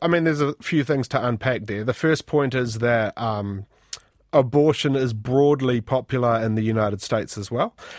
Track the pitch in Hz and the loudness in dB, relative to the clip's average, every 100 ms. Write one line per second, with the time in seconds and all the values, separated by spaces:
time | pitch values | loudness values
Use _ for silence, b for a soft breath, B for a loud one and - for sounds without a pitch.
0 | 170 170 165 147 143 147 - 160 139 139 | 0 2 2 2 0 -2 -2 -2 0 0
1 | 120 135 120 117 131 117 113 104 110 120 | 0 -2 0 -2 -2 -4 -4 -4 -4 -2
2 | 160 156 - 147 135 127 123 110 120 117 | 0 0 0 0 0 0 -2 -2 0 2
3 | 107 - 117 107 101 98 101 B B B | 0 -2 -4 -4 -4 -8 -12 B B B
4 | B B _ 151 127 143 151 151 147 135 | B B _ 2 4 4 4 2 0 0
5 | 131 110 104 131 143 143 131 123 - 131 | 0 -2 0 4 4 4 2 0 0 -2
6 | - 131 120 113 113 110 110 110 104 101 | 0 0 2 2 0 0 0 0 0 -2
7 | - 110 - - 101 120 214 - B | -2 -4 -4 -8 -6 -4 -4 -6 B